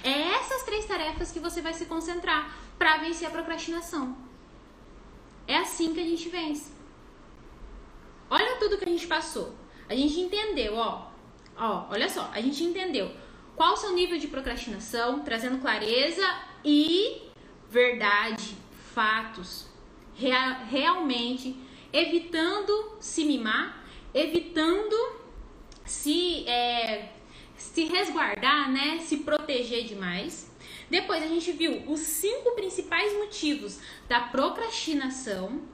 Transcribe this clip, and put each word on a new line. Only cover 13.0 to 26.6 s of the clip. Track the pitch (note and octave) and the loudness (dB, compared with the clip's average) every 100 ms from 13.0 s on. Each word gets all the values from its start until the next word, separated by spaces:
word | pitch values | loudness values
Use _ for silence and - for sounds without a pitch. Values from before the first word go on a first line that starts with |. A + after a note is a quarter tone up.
| F3+ - - - - - | -2 -6 -18 -20 -8 4
qual | E4 | 6
o | G4 | 6
seu | G#4 | 2
nível | F4+ F4 E4+ | 2 2 0
de | D4 | -4
procrastinação, | C4+ B3+ A#3 - G3 - A#3 A#3+ C#4+ | -6 -6 -6 -6 -8 -6 -2 0 0
trazendo | C#4+ A3+ B3 C4 | -2 -2 -2 -2
clareza | C4 G#3+ G#3 A#3+ D4 E4+ F#4+ F4 - - | 0 0 2 2 2 2 0 0 -6 -4
e | D4 D4 D#4 F4 A#4 - - - - - - | 6 6 8 6 4 0 -14 -20 -20 -20 0
verdade, | A#3+ B3 A#3 G#3 G#3 A3+ A3 - - - - - | 6 6 6 4 4 2 -2 -8 -12 -16 -20 -8
fatos. | - G#3+ A3 A3 - F3+ - - - - - - - | 2 4 4 0 -10 -12 -12 -14 -18 -20 -20 -18 -2
Rea-, | B3 B3+ C4 C4 A3+ | 2 4 2 -2 -2
realmente | C4 D#4 F#4 D4+ A#3+ A#3+ B3+ C4 - - - - | 2 4 4 2 0 0 -4 -6 -10 -14 -18 0
evitando | C#4+ E4 E4+ - D#4+ E4 G#4 G4+ G#4+ G#4+ - | 2 4 2 2 0 2 2 2 2 0 -10
se | - - | -6 0
mimar, | D4+ B3+ A3 A#3 F4 - - - - | 2 2 2 0 -2 -8 -16 -16 -2
evitando | C4 D4+ E4 - D#4+ D#4+ F#4+ G#4+ A4 B4 - - - - - - - - | 0 2 2 0 2 4 4 2 2 0 -4 -16 -16 -16 -18 -20 -16 -10
se, | - C#4+ E4 F4+ D4+ - | -4 0 2 2 0 0
é, | A#3+ | 2